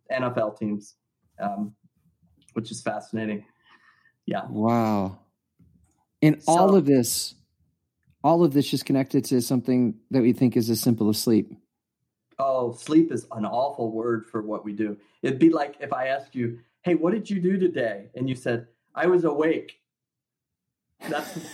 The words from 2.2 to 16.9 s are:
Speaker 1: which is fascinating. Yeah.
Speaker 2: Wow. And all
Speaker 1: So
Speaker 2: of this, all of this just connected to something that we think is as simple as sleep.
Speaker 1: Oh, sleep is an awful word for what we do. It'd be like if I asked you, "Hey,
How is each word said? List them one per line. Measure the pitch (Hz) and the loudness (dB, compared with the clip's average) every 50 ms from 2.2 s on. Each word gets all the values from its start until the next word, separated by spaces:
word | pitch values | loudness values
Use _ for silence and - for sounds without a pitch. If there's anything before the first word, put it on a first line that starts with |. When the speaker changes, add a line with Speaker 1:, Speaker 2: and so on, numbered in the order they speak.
| _ _ _ _ _ _ _ | _ _ _ _ _ _ _
Speaker 1:
which | - 120 - | -10 -10 -8
is | 101 - | -12 -10
fascinating. | - 113 104 - - - - 110 110 107 107 101 - _ _ _ _ _ _ _ _ _ _ _ _ _ _ _ _ | -8 -8 -8 -8 -10 -10 -8 -8 -6 -6 -6 -8 -10 _ _ _ _ _ _ _ _ _ _ _ _ _ _ _ _
Yeah. | - - 98 - 123 | -8 -8 -8 -8 -8
Speaker 2:
Wow. | 123 107 107 117 117 117 113 110 107 101 95 98 95 - _ _ _ _ _ _ _ _ _ _ _ _ _ _ _ _ _ _ _ _ - | -6 -2 0 0 2 2 0 0 0 -2 -2 -4 -8 -12 _ _ _ _ _ _ _ _ _ _ _ _ _ _ _ _ _ _ _ _ 2
And | 156 151 - - - | 4 4 2 2 2
all | 160 175 185 196 | 4 4 6 6
Speaker 1:
So | 196 190 | 6 6
Speaker 2:
of | 147 | 6
this, | 139 139 131 117 - - - - - - _ _ _ _ _ _ _ _ _ _ _ _ _ _ _ _ _ - | 6 4 4 4 2 -2 -6 -6 -8 -12 _ _ _ _ _ _ _ _ _ _ _ _ _ _ _ _ _ 2
all | 147 165 170 175 | 2 4 6 4
of | 160 135 | 4 4
this | 143 135 - | 2 0 0
just | - 135 - | -2 -4 -2
connected | - 139 131 131 - - 139 - | 0 0 0 0 0 0 -2 0
to | - 139 123 | 0 0 0
something | 120 - 139 123 120 - 127 123 123 113 107 - _ _ | 0 0 -2 -2 0 0 2 2 2 0 -2 -6 _ _
that | - 131 | 0 2
we | 113 120 120 | 4 4 4
think | - 135 120 - 127 | 4 2 2 4 2
is | 113 113 | 2 2
as | 113 110 | 0 0
simple | - 127 117 110 107 104 | 2 0 2 2 2 0
as | 107 - | 0 0
sleep. | - 123 113 104 - - - - _ _ _ _ _ _ _ _ _ _ _ _ _ _ _ - | 2 2 2 2 2 0 -8 -20 _ _ _ _ _ _ _ _ _ _ _ _ _ _ _ -4
Speaker 1:
Oh, | 135 135 131 131 123 120 120 | -2 -2 0 0 -2 -4 -6
sleep | - - - 156 160 165 156 | -8 -4 2 4 4 4 4
is | 135 117 - - | 0 -6 -8 -8
an | - - 107 | -8 -6 -6
awful | 98 110 120 135 - - - 117 110 | -4 -2 -2 -2 -2 -4 -4 -6 -4
word | 110 113 113 120 117 110 107 - | -4 -4 -2 -2 -2 -4 -4 -6
for | - 110 | -8 -8
what | 104 107 107 101 101 | -6 -6 -8 -8 -8
we | 107 101 | -8 -6
do. | 104 107 104 104 - _ _ _ _ | -4 -4 -4 -6 -10 _ _ _ _
It'd | - 135 131 127 | -4 -4 2 4
be | 160 165 | 4 4
like | 160 156 143 139 - - | 6 4 -2 -6 -8 -12
if | 143 139 143 | -10 -8 -6
I | 127 131 131 | -4 -4 -4
asked | 135 135 - - - | -4 -4 -6 -10 -8
you, | 127 120 117 117 - - _ _ _ | -6 -6 -6 -6 -10 -16 _ _ _
"Hey, | - 175 | -2 0